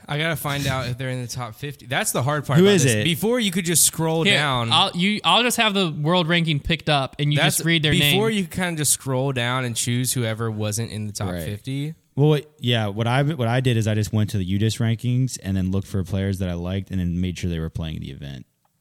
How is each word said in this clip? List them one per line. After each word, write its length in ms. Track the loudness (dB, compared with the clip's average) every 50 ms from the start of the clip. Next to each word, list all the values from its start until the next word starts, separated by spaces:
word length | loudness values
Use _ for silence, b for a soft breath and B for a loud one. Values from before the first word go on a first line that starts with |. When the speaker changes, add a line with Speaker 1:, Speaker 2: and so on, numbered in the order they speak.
| -8 -6
Speaker 1:
I 100 | -4 -2
gotta 160 | -2 -2 -2
find 320 | -2 -4 -4 -4 -2 -2
out 220 | -2 -2 -2 -4 -4
if 100 | -6 -6
they're 120 | -6 -6
in 120 | -6 -6
the 60 | -6 -8
top 260 | -8 -8 -8 -8 -10
fifty. 320 | -10 -12 -12 -12 -14 -10
That's 240 | -4 -4 -2 -2 0
the 120 | 0 0 0
hard 200 | 0 0 0 0
part 140 | 4 6 6
Speaker 2:
Who 60 | 8
Speaker 1:
about 80 | 8 6
Speaker 2:
is 100 | 6 4
Speaker 1:
this. 100 | 4 4
Speaker 2:
it? 80 | 2 2
Speaker 1:
Before, 340 | 0 0 0 0 0 0 2
you 140 | 0 0
could 120 | 0 0 0
just 200 | 0 2 2 2
scroll 400 | 2 2 0 0 0 0 2 2
Speaker 3:
Here, 100 | 4 4
Speaker 1:
down. 380 | 4 2 0 0 0 0 2
Speaker 3:
I'll, 180 | 4 4 4 2 0
you, 240 | 0 0 0 0 0 2
I'll 200 | 4 4 4 4
just 140 | 2 2 2
have 160 | 2 2 2
the 160 | 2 0 0
world 340 | -2 -2 0 2 2 2 2
ranking 320 | 2 2 2 2 2 0 0
picked 300 | 0 -2 -2 0 0 0
up, 260 | 0 0 0 -2 -4 -2
and 120 | 0 0
you 60 | 2 2
Speaker 1:
That's 200 | 2 2 2 0
Speaker 3:
just 80 | 0
read 180 | 2 2 2 2
their 80 | 2
name. 220 | 2 4 4 4 4
Speaker 1:
before, 140 | 4 2 2
you 160 | 0 0 -2
kinda 300 | -4 -4 -4 -4 -2 -2
just 140 | -2 0 0
scroll 420 | 0 -2 -2 -2 -2 -2 -2 -2
down 320 | -2 -2 -2 0 -2 -2 -2
and 120 | -4 -4
choose 360 | -4 -2 0 0 0 0 0
whoever 380 | 0 0 -2 -2 -2 -2 -4 -4
wasn't 400 | -2 -2 -2 -2 -2 -4 -4 -6
in 160 | -6 -8 -8
the 60 | -8
top 180 | -6 -6 -6 -6
Speaker 2:
Right. 140 | -4 -6 -6
Speaker 1:
fifty. 500 | -6 -8 -8 -8 -8 -6 -6 -6 -6 -8 -12 _ _ _
Speaker 2:
Well, 140 | 2 4 4
what, 200 | 4 2 0 -6 _ -4
yeah, 300 | -2 0 0 2 0 -2
what 180 | -2 -2 0
I, 160 | 2 2 2
what 240 | 2 0 0 0 -2
I 140 | 0 0 2
did 160 | 2 2 2
is 100 | 2 2
I 80 | 2 0
just 180 | 0 0 0
went 180 | 0 0 0 0
to 80 | 0 -2
the 60 | -2
U-Disc 360 | 0 0 2 2 0 0 0
rankings 580 | 0 0 0 0 -2 0 0 0 0 0 -4 -6
and 140 | -4 -2 -2
then 140 | 0 0 0
looked 160 | 0 -2 -2
for 160 | -2 -4 -4
players 380 | -2 -2 -2 -2 0 -2 -2 -2
that 100 | -2 -4
I 40 | -4
liked 360 | -4 -4 -4 -4 -4 -4 -4
and 80 | -4 -2
then 220 | -2 0 0 0
made 180 | -2 -2 -4 -4
sure 100 | -4 -4
they 120 | -2 -2
were 100 | -4 -4
playing 300 | -6 -6 -6 -6 -6 -8
the 100 | -8 -10
event. 340 | -10 -12 -12 -12 -12 -14 -16 -20 _ _ _ _ _ _